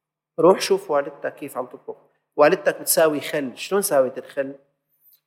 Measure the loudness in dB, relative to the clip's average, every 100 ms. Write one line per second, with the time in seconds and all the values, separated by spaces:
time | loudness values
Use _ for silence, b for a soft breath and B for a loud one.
0 | _ _ _ 4 4 4 2 -2 0 -2
1 | -2 -10 -12 -10 -12 -10 -10 -14 -16 -18
2 | _ _ _ 4 4 4 -2 -4 -2 2
3 | 2 0 -4 -6 -6 -10 -4 -2 0 2
4 | 0 -4 -10 -8 -8 -10 _ _ _ _
5 | _ _